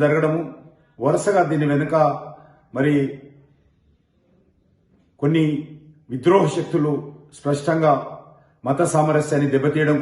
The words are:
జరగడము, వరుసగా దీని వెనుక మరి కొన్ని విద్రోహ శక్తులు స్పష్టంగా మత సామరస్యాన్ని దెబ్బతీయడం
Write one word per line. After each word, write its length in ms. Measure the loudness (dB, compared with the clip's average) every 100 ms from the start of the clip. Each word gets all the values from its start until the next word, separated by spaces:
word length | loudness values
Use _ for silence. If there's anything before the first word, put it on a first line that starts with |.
జరగడము, 360 | 2 2 0 -2 -6 -14 -20 _ _ -4
వరుసగా 440 | -2 0 0 0 2
దీని 160 | 0 0
వెనుక 220 | 0 0 2 2 0 -10 -20 -20 _ _ -2
మరి 180 | 0 0 -2 -6 -18 -20 _ _ _ _ _ _ _ _ _ _ _ _ _ _ _ _ _ -4
కొన్ని 220 | 0 2 0 -2 -8 -16 -20 -20 -12
విద్రోహ 340 | -2 4 4 4 -2
శక్తులు 360 | -4 -2 0 -2 -8 -18 -20 -10
స్పష్టంగా 540 | -4 -2 0 2 2 2 -2 -16 -20 -20 _ _
మత 180 | -4 0 0
సామరస్యాన్ని 540 | 2 2 0 0 -2 0
దెబ్బతీయడం 420 | 0 0 0 0 0